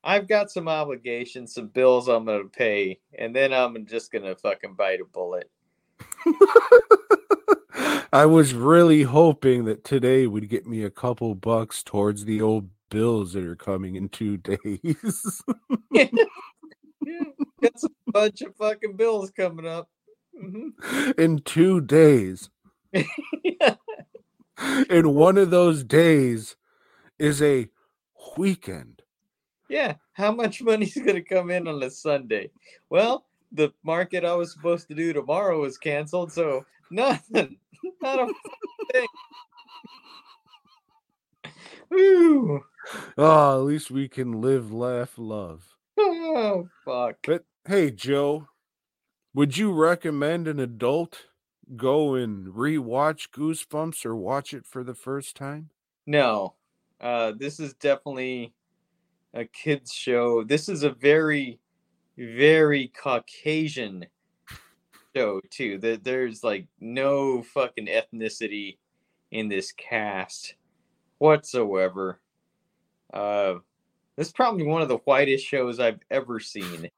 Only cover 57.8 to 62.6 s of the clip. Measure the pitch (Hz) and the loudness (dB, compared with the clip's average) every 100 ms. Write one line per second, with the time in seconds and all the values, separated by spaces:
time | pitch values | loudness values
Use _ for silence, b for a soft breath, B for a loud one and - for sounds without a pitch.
57.8 | 143 139 147 131 127 127 117 _ _ _ | -2 -2 -4 -10 -8 -8 -12 _ _ _
58.8 | _ _ _ _ _ 117 113 - 160 143 | _ _ _ _ _ -14 -14 -10 -4 -4
59.8 | - - - 120 120 117 110 151 151 170 | -6 -10 -2 0 2 0 0 -4 -2 -4
60.8 | 143 120 139 156 156 147 131 117 _ _ | -4 0 2 4 2 -2 -6 -12 _ _
61.8 | _ _ _ - 120 117 147 160 | _ _ _ -18 -14 4 6 6